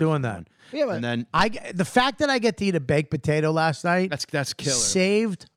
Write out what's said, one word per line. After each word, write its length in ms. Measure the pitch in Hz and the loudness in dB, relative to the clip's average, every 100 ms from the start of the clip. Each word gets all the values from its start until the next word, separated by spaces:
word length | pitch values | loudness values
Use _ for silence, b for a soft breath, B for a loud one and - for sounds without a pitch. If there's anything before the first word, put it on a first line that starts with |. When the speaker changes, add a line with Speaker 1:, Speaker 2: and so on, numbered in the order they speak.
| 156 | 0
Speaker 1:
doing 160 | 156 | 0
that. 80 | 123 | -2
Speaker 2:
someone. 180 | 98 82 b b | -6 -12 b b
Speaker 3:
Yeah, 140 | 285 277 | -4 -2
but 100 | 175 | -2
Speaker 2:
And 60 | |
then 240 | 120 120 117 | -2 -4 -2
Speaker 1:
I 160 | 156 214 | 0 0
g-, 80 | 220 - | -2 -6
the 120 | 180 190 | -4 0
fact 340 | 247 254 - | 2 0 0
that 100 | 294 | 0
I 80 | 262 | 2
get 180 | 226 - | 0 0
to 80 | 196 | 0
eat 100 | 170 | 0
a 40 | |
baked 300 | 127 151 151 | 2 0 0
potato 400 | 151 - 151 156 | -2 0 2 2
last 320 | 160 160 147 | 2 2 0
night 280 | 175 180 185 | 0 2 0
Speaker 2:
That's, 140 | 147 - | -4 -4
that's 280 | 147 131 | -4 -4
killer. 220 | - 135 127 | -4 -2 0
Speaker 1:
saved 720 | 113 190 185 208 226 185 - | 0 2 2 2 0 -4 -10